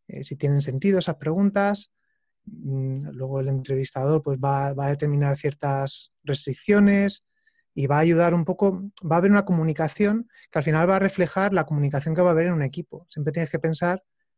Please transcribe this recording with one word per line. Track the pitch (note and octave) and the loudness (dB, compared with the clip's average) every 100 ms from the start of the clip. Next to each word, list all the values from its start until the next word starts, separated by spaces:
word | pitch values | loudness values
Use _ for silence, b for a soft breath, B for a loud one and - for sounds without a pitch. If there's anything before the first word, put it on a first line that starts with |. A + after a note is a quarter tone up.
| - | -18
eh, | C3+ C#3 | -14 -12
si | C#3 | -4
tienen | C#3+ C#3+ | 0 0
sentido | C#3 C3 G3 F#3 | 0 -2 0 0
esas | E3+ D3 | -2 -4
preguntas. | D3 E3+ G3+ G3+ G3+ G#3 - _ _ _ _ _ - | -4 0 0 2 0 0 -4 _ _ _ _ _ -20
Mm, | - C#3 C3+ C3 C3+ D3 | -12 -6 -4 -4 -6 -10
luego | C3+ C3 C3+ | -10 -6 -4
el | C3+ | -2
entrevistador, | C3+ C3 C3+ C3+ C3+ C#3 D#3 | -4 -2 -4 -4 -2 0 0
pues, | D3 C3 | 0 -2
va, | C3+ C#3 C#3 | 0 0 -2
va | C3+ C#3 | -2 -2
a | |
determinar | C#3+ D3 D3 C#3+ C#3 | -2 0 0 0 0
ciertas | D3 C#3+ C#3+ C3+ C#3 - - _ | -4 -4 -2 -2 -4 -6 -10 _
restricciones | - C3+ - C3 - G#3 G3+ G3+ G3+ - _ _ _ _ _ | -6 -6 -6 -6 2 4 6 4 2 -2 _ _ _ _ _
y | - C3+ | -4 0
va | D3 | 4
a | |
ayudar | E3 E3 F3 | 4 4 4
un | E3+ D#3+ | 2 0
poco, | F3+ G3 F#3 G3 - | 2 0 0 -8 -10
va | E3 E3+ | 0 2
a | |
haber | G3 | 6
una | G3+ | 4
comunicación | G3 E3+ D#3+ D3+ D#3 - G#3 A3 A#3+ b b | 4 0 0 0 -4 0 0 0 -4 b b
que | D#3+ | -2
al | |
final | D3 D#3 F3 | 0 2 4
va | F#3+ | 2
a | |
reflejar | G3 - F3 F#3+ G3 | 0 0 -2 0 0
la | F#3+ D3 | 0 0
comunicación | D3 C#3+ C#3+ D#3+ D#3+ | -2 0 -2 -2 2
que | |
va | F3+ | 4
a | |
haber | D#3+ F3 | 4 2
en | |
un | E3 | 0
equipo. | C3+ E3+ - - _ | -2 -6 -12 -16 _
Siempre | - D3 | -6 -4
tienes | D#3+ D#3+ | -4 -4
que | D#3 | -2
pensar | E3 D#3+ F3 F#3+ _ _ _ | -2 -2 -2 -2 _ _ _